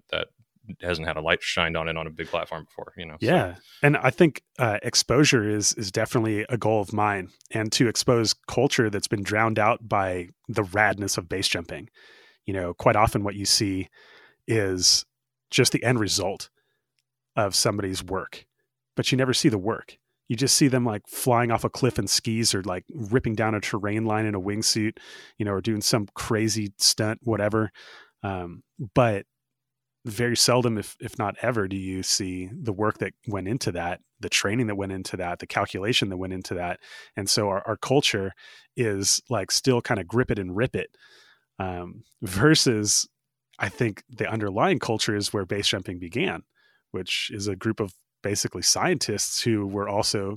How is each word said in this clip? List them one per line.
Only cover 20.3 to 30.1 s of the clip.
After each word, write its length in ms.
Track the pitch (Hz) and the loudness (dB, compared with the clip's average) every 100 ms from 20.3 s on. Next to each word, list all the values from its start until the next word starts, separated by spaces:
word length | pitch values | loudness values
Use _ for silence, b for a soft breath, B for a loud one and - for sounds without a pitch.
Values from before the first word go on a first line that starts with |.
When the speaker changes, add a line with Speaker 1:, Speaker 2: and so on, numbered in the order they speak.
| 113 | 0
Speaker 2:
just 180 | 131 | 2
see 140 | - 143 | 4 4
them, 160 | 127 | 4
like, 240 | 120 104 - | 2 -2 -8
flying 420 | - - 120 120 | -4 2 4 4
off 140 | 113 | 2
a 60 | - | 0
cliff 280 | - 127 - | 0 0 2
in 80 | 98 | 0
skis 480 | - - 113 113 | 0 0 0 2
or, 80 | 104 | 0
like, 220 | 95 92 - | -2 -6 -8
ripping 400 | 165 104 123 123 | -10 0 0 0
down 200 | 107 110 110 | 0 0 0
a 40 | |
terrain 440 | - 110 101 107 | -2 -4 -2 -2
line 220 | 113 107 107 | 0 0 0
in 100 | 104 | -2
a 40 | |
wingsuit, 580 | 92 104 110 117 107 - B B B B | -2 -2 0 0 0 -4 B B B B
you 60 | |
know, 80 | 104 | -2
or 80 | 98 | 0
doing 200 | 107 107 | 0 0
some 260 | - 127 101 | 2 0 -2
crazy 580 | - - 110 110 107 104 - | -6 -2 2 2 0 -4 0
stunt, 400 | - - 107 110 | 2 2 0 -2
whatever. 480 | 120 110 104 110 107 B B B B B | -2 0 2 2 0 B B B B B
Um, 400 | 101 95 87 85 - - 120 | -6 -6 -8 -12 -18 -12 -2
but 320 | - 120 101 - _ _ _ _ _ _ _ | 2 4 2 -6 _ _ _ _ _ _ _
very 300 | 120 | -10